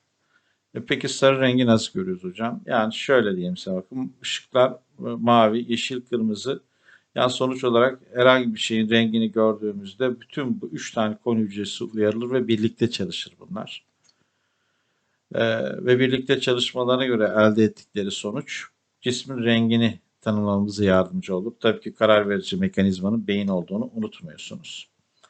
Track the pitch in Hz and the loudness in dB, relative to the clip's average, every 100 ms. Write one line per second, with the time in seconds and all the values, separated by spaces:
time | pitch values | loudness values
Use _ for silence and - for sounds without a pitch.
0 | _ _ _ _ _ _ _ 120 - 147 | _ _ _ _ _ _ _ -12 -6 -6
1 | 139 - 135 135 131 127 123 110 - 95 | -4 2 2 4 2 4 4 4 2 -6
2 | 92 90 92 90 113 117 - 123 110 110 | -6 -6 -8 -6 -6 -6 -4 -2 -2 -4
3 | - 131 104 92 87 90 - 92 - 131 | 2 2 2 -2 -4 -6 -6 -8 -6 -10
4 | 131 - - - _ - 127 - _ - | -10 -10 -10 -10 _ 2 2 0 _ -12
5 | 117 117 113 120 110 113 120 117 - 127 | -8 -2 4 6 6 2 -2 -4 -4 -8
6 | 123 120 110 101 120 143 _ _ _ _ | -6 -2 -2 -4 -6 -8 _ _ _ _
7 | _ 131 123 - 131 131 131 120 127 131 | _ 0 0 0 -2 0 2 4 4 0
8 | _ 120 127 131 120 107 - 113 110 113 | _ 4 6 6 4 -4 -2 0 2 2
9 | 113 113 110 110 110 104 107 101 98 - | 2 0 0 2 2 2 -4 -6 -10 -4
10 | 131 120 - - 131 107 - 147 - 117 | -4 -4 -10 -6 -4 -4 -6 -10 -8 -4
11 | 107 107 120 110 107 101 98 - 120 110 | -4 -4 -2 -2 -2 -6 -8 -8 -8 0
12 | 104 113 120 131 113 107 110 - 113 - | 0 0 -2 -2 0 0 0 0 -2 -2
13 | 92 - - _ - 98 - - _ _ | -6 -8 -14 _ -14 -12 -12 -16 _ _
14 | _ _ _ _ _ _ _ _ _ _ | _ _ _ _ _ _ _ _ _ _
15 | _ _ - - 113 113 135 135 123 127 | _ _ -8 -2 -2 -2 -4 -4 2 2
16 | 131 131 131 131 131 123 123 127 123 127 | 2 0 0 -2 0 -2 -2 -2 0 0
17 | 131 113 104 107 107 107 107 - - 104 | 0 0 2 4 4 4 2 0 -10 -6
18 | 98 - 104 123 - - - _ _ _ | -6 -6 -8 -8 -10 -14 -14 _ _ _
19 | 127 123 131 127 117 117 113 117 113 101 | -6 -6 -6 -2 2 4 4 2 2 -2
20 | _ _ 113 107 104 101 104 101 101 92 | _ _ -4 0 0 0 0 2 4 4
21 | 90 92 92 90 107 - 117 104 107 - | 2 -4 -4 -4 -4 -2 0 0 -6 0
22 | 110 107 101 101 - 92 95 101 98 92 | 4 4 4 -2 -2 -2 -2 2 2 2
23 | 98 113 98 101 98 92 85 101 123 113 | -2 -2 -2 -2 0 -2 -4 -6 -6 -6
24 | 107 - 82 76 - 101 82 - - _ | -8 -10 -20 -18 -16 -16 -16 -18 -20 _
25 | _ _ | _ _